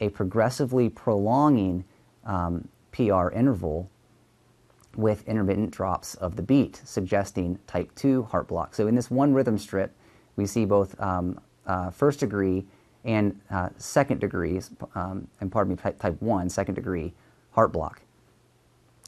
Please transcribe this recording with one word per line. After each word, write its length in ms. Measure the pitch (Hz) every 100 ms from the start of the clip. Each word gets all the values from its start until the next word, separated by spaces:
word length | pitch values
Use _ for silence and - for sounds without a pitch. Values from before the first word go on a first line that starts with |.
a 80 | 104
progressively 800 | - 95 110 110 131 131 127 117
prolonging, 920 | - - 104 104 127 151 127 95 90 92 _ _ _ 113
um, 420 | 92 87 87 - _ _
P 200 | - 113
R 200 | 95 87
interval 580 | 107 135 101 87 80 92 _ _ _ _ _ _ _ _ _ _ -
with 300 | 110 104 -
intermittent 420 | 110 98 98 107
drops 460 | - 95 87 - -
of 180 | 90
the 80 | 98
beat, 400 | 87 139 117 -
suggesting 720 | - - 92 101 98 - 87 90 -
type 280 | 90 85
two 300 | - 139 131
heart 240 | 110 87 71
block. 260 | 87 73
So 140 | - 107
in 80 | 123
this 140 | 123
one 220 | 127 143
rhythm 240 | 135 120 104
strip, 380 | - 95 95 _ _ _ _
we 100 | -
see 200 | 101 117
both, 360 | 104 101 95 -
um, 380 | 101 92 90 - _ _ -
uh, 240 | 92 92
first 300 | - 147 139
degree 460 | 107 101 95 92 95 _ _ _
and, 340 | 120 110 104 98 -
uh, 180 | 98 90 -
second 440 | - 147 139 131
degree, 400 | 101 90 82 90 - - -
um, 340 | - 92 95 - -
and 120 | 95
pardon 220 | 110 98
me, 20 | 90
type, 220 | - -
type 200 | 101 78
one, 280 | 110 98 90
second 260 | - 98
degree 400 | 95 95 90 80 - _ _ _
heart 200 | - 113
block. 300 | 85 78 - _ _ _ _ _ _ _ _ _ _